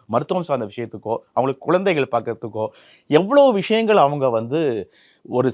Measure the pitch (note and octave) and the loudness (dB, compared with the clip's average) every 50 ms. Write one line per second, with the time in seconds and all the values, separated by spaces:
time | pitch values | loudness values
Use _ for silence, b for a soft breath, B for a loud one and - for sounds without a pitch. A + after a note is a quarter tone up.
0 | b b A2 A#2+ A#2+ - F3+ F#3 E3+ - C#3+ B2 A2 G2 - A#2+ A#2 A#2+ - G#2+ | b b -4 -2 -2 -2 -4 -4 -2 -4 -4 -4 -4 -8 -10 -10 -12 -12 -12 -12
1 | - G#2+ A2+ - _ _ - A#2 B2+ C3+ C3+ - - D3 E3+ F#3 G3 F#3+ E3+ D3 | -6 -6 -6 -6 _ _ -4 -2 -2 -2 -4 -6 -2 -2 0 0 2 0 0 0
2 | C3 - - A#2 G#2+ A#2 A2 - - A2 A2+ A2+ A2 G#2+ b b b b b b | -2 -2 -2 -4 -4 -4 -10 -10 -10 -12 -8 -6 -8 -8 b b b b b b
3 | b - C#3+ D#3 F#3+ G3+ C#4 C#4+ C#4 C4 G#3+ G3 - - G#3+ A3+ A3+ G#3+ G#3+ G3 | b 2 2 2 4 4 4 6 6 6 4 2 0 0 0 0 2 2 4 4
4 | C#3+ C#3+ D3 D3 C3+ B2+ A2+ A2 A2+ A#2 C#3+ E3 D#3+ C3+ A#2 G#2 F2+ b b b | 4 2 2 0 -2 0 0 -2 -2 -2 -2 -2 0 -2 -2 -4 -6 b b b
5 | b b b b b - A2 B2 C3 B2 | b b b b b -4 -2 0 0 0